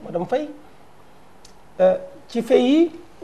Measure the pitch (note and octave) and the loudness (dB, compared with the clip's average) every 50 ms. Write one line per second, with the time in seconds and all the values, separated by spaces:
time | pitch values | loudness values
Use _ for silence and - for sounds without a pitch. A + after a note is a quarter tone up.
0 | - F#3 D#3+ E3+ F3 - B3+ C#4 D4+ D4 - - - - - - - - - - | -12 -8 -8 -8 -6 -4 -4 -4 -6 -8 -14 -18 -20 -20 -20 -20 -20 -20 -20 -20
1 | - - - - - - - - - - - - - - - - F#3 F#3 - - | -20 -20 -20 -20 -20 -20 -20 -20 -20 -20 -20 -20 -20 -10 -2 2 2 2 2 0
2 | - - - - - - - A#3 A3+ - C4 B3 B3 B3+ C#4+ D#4+ E4+ E4 - - | -6 -14 -18 -20 -16 -8 -6 -6 -2 2 2 2 4 4 4 2 2 0 -2 -12
3 | - - - - | -20 -20 -20 -16